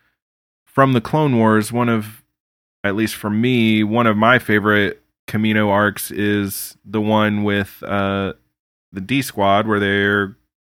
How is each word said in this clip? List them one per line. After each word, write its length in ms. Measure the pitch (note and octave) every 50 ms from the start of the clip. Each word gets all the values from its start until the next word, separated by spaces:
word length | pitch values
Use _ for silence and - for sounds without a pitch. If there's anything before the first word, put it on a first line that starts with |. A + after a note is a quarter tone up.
| _ _ _ _ _ _ _ _ _ _ _ _ _
from 260 | _ _ - C3+ C3+
the 80 | C3 A#2+
Clone 380 | A2 - - D#3 D#3 C#3+ B2+ A#2
Wars, 340 | A2+ A2 A2 A2 G#2 A2
one 160 | A#2 A#2+ B2 A#2+
of, 340 | A#2 A2 G#2 G#2+ - - _ _ _ _ _ _ _ _ _ _ _ _ -
at 140 | G2+ F#2+ G#2
least 180 | A2 G#2+ -
for 140 | - - G#2+
me, 520 | G#2 G#2+ A#2 B2+ B2+ A#2+ A2+ A2 A2 G#2+ G#2+
one 200 | G#2 G#2+ A#2+ A#2+
of 120 | A2+ G#2+ G#2
my 220 | A2 A2+ B2+ B2
favorite 600 | - - G#2+ G#2 G2 G#2+ G#2 G#2 G2+ F#2 - - _ _ _ _ _
Kamino 440 | - - G#2+ A2 A2 G#2+ G#2+ G#2+ G#2
arcs 420 | G2 G2+ G#2 G#2 G2 - - -
is 680 | - D#2+ G#2 G#2 G#2 G#2 G2+ G2 F#2+ - - - - _ _
the 160 | G2+ G2 A2
one 440 | G#2+ G#2+ G#2+ G#2+ G#2+ G#2+ G#2 G#2 G#2
with, 360 | G#2 G2+ G2+ G2 - - - -
uh, 500 | - G2+ G2+ G2 G2 G2 G2 G2 F#2+ - - _ _ _ _ _ _ _ _ _ _
the 80 | - G2
D 220 | F#2+ G2 B2+ C#3
Squad, 440 | B2 - - - G2 G2 G2 G2+ A2
where 140 | A2 G#2+ G2+
they're 560 | G2+ G2 G2 G2+ G2+ G2+ G2+ G#2 G2+ G2 G2+ - _ _ _ _ _